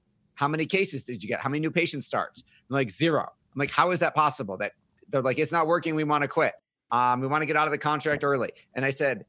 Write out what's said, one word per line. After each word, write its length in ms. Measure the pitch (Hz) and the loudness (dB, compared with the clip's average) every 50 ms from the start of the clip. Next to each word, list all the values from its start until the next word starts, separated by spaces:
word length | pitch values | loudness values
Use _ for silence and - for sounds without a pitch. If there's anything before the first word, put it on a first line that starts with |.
| _ _ _ _ _ _ _ | _ _ _ _ _ _ _
How 120 | - 143 143 | -2 -2 0
many 180 | 151 156 160 | 0 -2 -2
cases 380 | 131 - 190 196 - - 131 - | 0 0 0 0 -2 -4 -6 -8
did 180 | - 123 104 | -10 -10 -10
you 60 | 87 - | -6 -6
get? 140 | 120 - | -6 -4
How 80 | - 135 | -4 -4
many 100 | 139 151 | -4 -2
new 120 | 156 160 | -2 -2
patient 340 | - 180 165 160 - 143 117 | 0 0 0 0 -2 -6 -6
starts?" 360 | - - 110 87 - - - - _ _ _ _ - | -4 -2 -2 -2 -4 -6 -16 -20 _ _ _ _ -4
I'm 40 | 127 | -2
like, 160 | 139 135 110 | -2 -2 -2
"Zero." 340 | 95 - 147 165 156 131 - | -2 0 0 2 2 2 0
I'm 360 | - - _ _ _ - 135 | -4 -8 _ _ _ -6 -4
like, 120 | 143 139 | -4 0
"How 200 | - - 160 180 | 4 4 4 4
is 80 | 180 156 | 4 2
that 160 | 170 156 - | 0 0 2
possible?" 400 | 151 151 147 131 - 127 98 95 92 | 2 2 2 0 -2 -6 -6 -6 -4
That 140 | 104 98 - _ _ _ _ _ _ - | -6 -6 -6 _ _ _ _ _ _ -4
they're 120 | - 135 | -2 0
like, 180 | 123 131 123 139 | 0 0 0 0
"It's 120 | 156 131 | 0 0
not 160 | 156 170 160 156 | 0 0 2 2
working. 260 | 170 175 156 165 160 | 2 0 0 0 -2
We 100 | 156 156 | 0 0
wanna 240 | 147 147 147 143 139 | 2 2 2 0 0
quit. 240 | - 160 151 117 - - _ _ _ _ _ _ | 2 2 2 2 0 -4 _ _ _ _ _ _
Um, 280 | 117 120 123 123 123 123 | 2 2 4 4 2 2
we 80 | 131 135 | 0 0
wanna 180 | 147 151 156 | 0 0 0
get 120 | 143 156 151 | 0 2 2
out 100 | 156 156 | 2 2
of 60 | 143 | 0
the 40 | 143 | -2
contract 460 | - 151 151 147 - 156 147 139 143 | 0 0 0 0 0 0 0 0 2
early." 280 | 143 143 131 110 - - - - _ - | 0 0 0 0 -4 -6 -10 -20 _ -6
And 100 | 123 131 | -2 -2
I 60 | 135 | -2
said, 340 | 131 - 156 139 127 104 - | 0 0 0 0 0 -2 -6